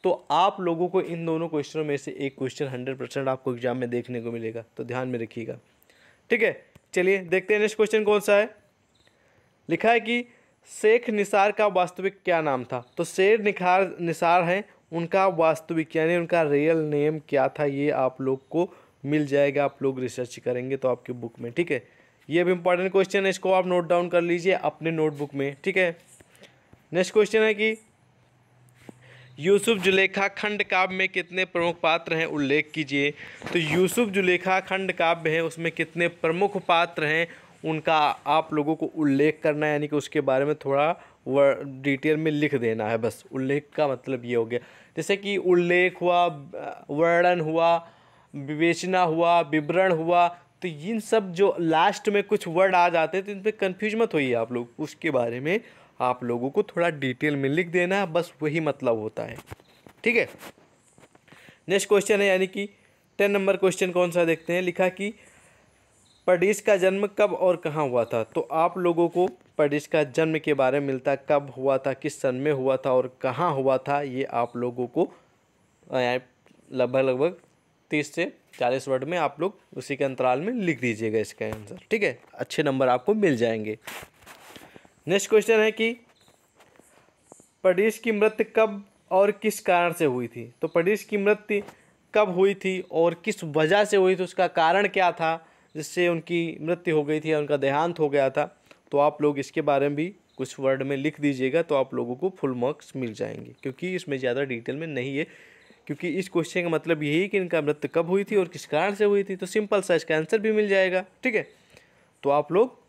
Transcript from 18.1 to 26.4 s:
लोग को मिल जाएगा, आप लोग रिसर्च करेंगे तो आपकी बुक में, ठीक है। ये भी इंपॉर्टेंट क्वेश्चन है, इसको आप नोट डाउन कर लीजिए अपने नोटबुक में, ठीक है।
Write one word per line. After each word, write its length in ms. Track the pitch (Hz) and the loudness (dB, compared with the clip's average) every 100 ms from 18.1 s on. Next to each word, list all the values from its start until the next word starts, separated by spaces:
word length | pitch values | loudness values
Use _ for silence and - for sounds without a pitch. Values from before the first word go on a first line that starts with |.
| - | -2
लोग 280 | 131 135 _ | -4 -4 _
को 200 | 160 180 - _ _ | -4 -4 -6 _ _
मिल 220 | 139 151 147 | -4 -2 0
जाएगा, 380 | 143 143 139 | 2 2 2
आप 180 | 139 - | -2 -2
लोग 180 | 139 131 | -4 -2
रिसर्च 380 | 127 120 123 - | -6 -6 -10 -6
करेंगे 380 | 131 123 127 135 | -6 -4 -4 -2
तो 120 | - | -2
आपकी 240 | 143 - | -2 -6
बुक 240 | 123 117 - | -10 -10 -10
में, 120 | 120 | -8
ठीक 180 | 120 170 | -4 -2
है। 160 | 135 - _ _ _ - | -4 -6 _ _ _ -2
ये 140 | 160 | 0
भी 80 | 180 | 2
इंपॉर्टेंट 380 | 180 180 180 190 | 2 2 0 2
क्वेश्चन 320 | 196 185 202 | 2 2 0
है, 60 | 190 | 0
इसको 220 | 185 185 | -2 2
आप 140 | 190 185 | 2 2
नोट 220 | 180 175 | 0 2
डाउन 200 | 175 175 | 0 2
कर 120 | 175 | 0
लीजिए 300 | 170 175 175 | 0 0 0
अपने 360 | 180 156 - 160 | 0 -2 -4 -4
नोटबुक 440 | 165 156 143 143 | 0 -2 -2 -8
में, 220 | 139 139 139 | -4 -6 -4
ठीक 120 | 196 185 | -4 0
है। 200 | 180 170 _ - - _ | 0 -2 _ -20 -20 _